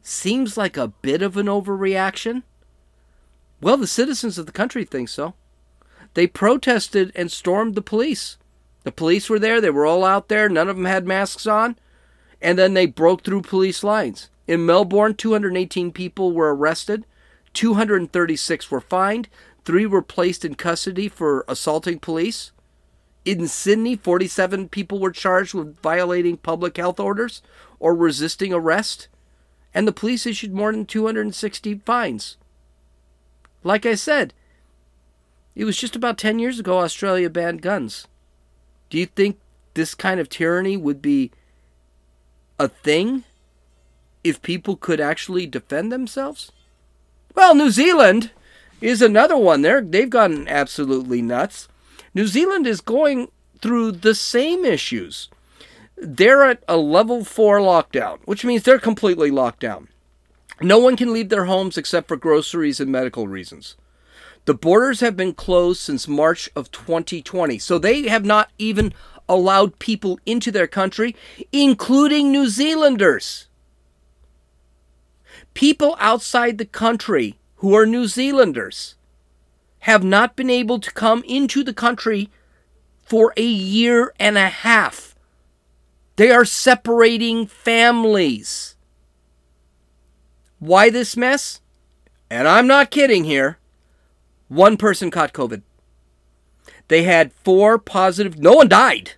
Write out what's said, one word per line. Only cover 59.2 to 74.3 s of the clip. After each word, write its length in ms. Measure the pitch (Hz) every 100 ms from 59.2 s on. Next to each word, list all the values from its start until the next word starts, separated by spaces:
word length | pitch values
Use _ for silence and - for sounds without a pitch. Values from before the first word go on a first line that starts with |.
| 147
locked 300 | 139 123 -
down. 280 | 120 90 - _ _ _ _ _ _ -
No 180 | 175 214
one 180 | 247 254
can 160 | 240
leave 160 | 226 196
their 160 | 208
homes 340 | 185 190 190 170
except 300 | 143 175 -
for 80 | 151
groceries 640 | 160 151 - 170 151 135
and 100 | 135
medical 380 | 131 127 120 101
reasons. 480 | 95 90 80 - - _ _ _ - - _ -
The 80 |
borders 460 | 131 165 202 262 247
have 160 | 240 190
been 180 | 185
closed 460 | 175 - 180 175 180
since 280 | - 139 -
March 420 | 147 156 170 - -
of 160 | -
twenty 500 | - - 165 165 170
twenty, 360 | - 185 160 113
so 200 | - 170
they 300 | 185 277 240
have 160 | 226
not 260 | 202 214 - -
even 340 | 214 208 220 - - - -
allowed 500 | 185 185 196 196 -
people 400 | - 214 185 180
into 260 | - 233 240
their 160 | 202 165
country, 480 | 202 190 - 233 - - - -
including 800 | 277 285 220 - 269 294 294 285
New 160 | 277 262
Zealanders. 1000 | 208 302 320 302 233 190 117 - - - _ _ _ _ _ _ _ _